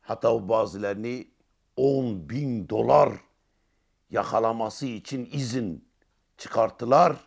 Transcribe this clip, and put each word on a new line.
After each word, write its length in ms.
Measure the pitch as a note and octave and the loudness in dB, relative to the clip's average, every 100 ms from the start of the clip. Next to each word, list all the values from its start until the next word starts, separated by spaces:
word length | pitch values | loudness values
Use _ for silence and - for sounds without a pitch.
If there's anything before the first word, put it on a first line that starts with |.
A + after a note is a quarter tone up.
Hatta 320 | - G2 A#2 | -8 0 2
o 160 | A2+ F#2+ | 2 2
bazılarını 760 | A2+ G#2 F#2+ G2+ G2+ A2+ B2 - _ _ _ _ - | 0 0 -4 -6 -4 -6 -8 -12 _ _ _ _ 0
on 540 | C#3 C3+ B2 G2 D2+ | 2 2 -2 -4 -6
bin 400 | B2 C#3+ A#2 E2+ | -6 -4 -4 -4
dolar 440 | A2 A#2 D3 C#3 G#2 _ _ _ _ _ _ _ _ _ | -2 4 6 6 0 _ _ _ _ _ _ _ _ _
yakalaması 760 | A2 G2 A2 A2+ A#2 A2 - C3+ | -4 0 0 0 -2 -6 -6 -8
için 440 | G#2+ - C3 A#2+ | -8 -10 -10 -6
izin 560 | D3 B2+ B2+ G#2 C#2+ _ _ _ _ _ _ | -6 -4 -4 -4 -8 _ _ _ _ _ _
çıkarttılar. 800 | - - F#2+ - A#2 C#3 F3 D3+ | -6 0 0 -2 4 6 6 2